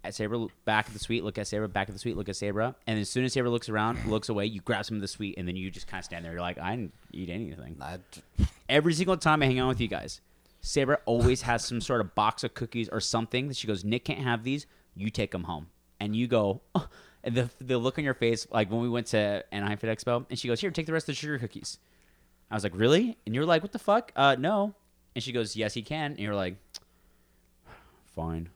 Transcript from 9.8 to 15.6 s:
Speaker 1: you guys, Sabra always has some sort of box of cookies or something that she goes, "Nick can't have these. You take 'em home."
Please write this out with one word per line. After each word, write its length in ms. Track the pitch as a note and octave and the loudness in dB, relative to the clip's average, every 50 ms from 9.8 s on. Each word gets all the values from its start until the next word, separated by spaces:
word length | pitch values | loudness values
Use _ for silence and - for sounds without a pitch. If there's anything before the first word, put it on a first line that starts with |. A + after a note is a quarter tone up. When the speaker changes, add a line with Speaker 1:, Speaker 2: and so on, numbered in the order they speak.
Speaker 1:
you 80 | A#2 G2 | 0 -2
guys, 320 | G2+ C#2 - D#2+ - - _ _ - _ _ _ _ _ | -2 -6 -6 -8 -12 -14 _ _ -20 _ _ _ _ _
Sabra 380 | - - - D3 C#3 B2+ - - - | -8 0 2 2 4 4 2 2 2
always 360 | - A#2 A#2+ A2+ B2+ C3 B2+ - | 2 4 6 6 6 4 4 2
has 220 | B2+ A#2+ A2+ - | 0 0 0 0
some 140 | - A#2+ A#2 | -2 -2 -4
sort 180 | - - C3 A#2 | 0 2 2 2
of 140 | G#2 F2+ - | 2 0 2
box 280 | - G#2 A2 - - - | 2 2 2 2 0 -6
of 80 | A#2+ - | -6 -4
cookies 340 | - A#2+ A2 - A#2+ A2+ - | -6 -8 -4 -2 -4 -4 -2
or 100 | - A2 | -2 -2
something 480 | - - - A#2 A2+ - - B2 C3+ D3 | -2 0 0 0 0 0 -2 -2 -2 -2
that 80 | C3 | -4
she 100 | - - | -4 -2
goes, 160 | G#2+ G#2+ F2+ F2 | -2 -2 -2 0
"Nick 200 | G#2 A#2 B2+ - | 0 -2 0 -2
can't 140 | - C#3+ - | -4 -4 -2
have 220 | C3+ B2+ A#2+ A2+ A2+ | 0 0 0 0 0
these. 240 | C3 C#3 C#3+ - _ _ _ _ _ _ | -2 -2 -2 -4 _ _ _ _ _ _
You 140 | F2 G2 A2 | -6 -6 -4
take 240 | - - G#2 - - | 0 0 -2 -2 -2
'em 80 | F2+ F2 | -6 -4
home." 240 | E2+ E2+ D2+ | -4 -6 -8